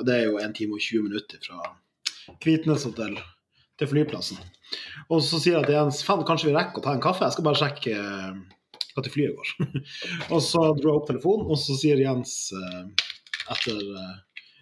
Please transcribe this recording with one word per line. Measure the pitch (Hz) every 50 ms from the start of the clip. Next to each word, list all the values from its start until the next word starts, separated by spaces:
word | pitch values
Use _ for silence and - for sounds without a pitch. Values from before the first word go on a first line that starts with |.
og | 117 127
det | 123
er | 120 113 107
jo | 107 104
en | 107 104 107
time | - 110 107 104
og | 104
tjue | - - 113 110 107
minutter | 101 101 107 - - - - -
fra | - 87 85 85 - - - _ _ _ _ - - - - - - - -
Kvitnes | - 160 160 156 156 160 151 127 - 120
og | 104
til, | - 110 104 101 95 - - - _ _ _ _ _ _ _ _ -
til | 151 135
flyplassen. | 139 147 151 - - 90 - - 95 - - - - _ _ - - - - - - 156 - - 165
Og | 160 139
så | 139 160 160
sier | 143 175 170 156
jeg | 139 143
til | 147
Jens, | 147 151 143 135 - -
«Faen, | - 202 180 147
kanskje | 156 165 156 160 151
vi | 143
rekker | 160 180 185 - -
å | - 131
ta | 143
en | 123 -
kaffe? | 165 180 185 - -
Jeg | -
skal | - 160
bare | 156 143 135
sjekke, | 147 139 139 - - 123 110
eh, | 101 101 101 98 98 95 95 95 95 90 92 - _ _ _ - - - - -
hva | - 127
til | - -
flyet | 143 143 117 -
går.» | - - - - - 165 - - 135 - - -
<laughs> | - - 180 175 165 - - 160
Og | 160 135
så | - - 165 165 156 151 139
dro | 131 156
jeg | 147
opp | 151 151 - 127
telefonen, | 120 - 175 208 220 208 165 156
og | 139
så | - 143 135
sier | 131 151 151 147 131
Jens, | 135 135 131 123 123 - - - - - 95
eh, | 95 92 90 90 90 90 98 95 - - - - - - - - - - - 113
etter, | - - 123 110
eh, | 104 101 101 98 92 92 92 90 95 - _ _ - - - _ _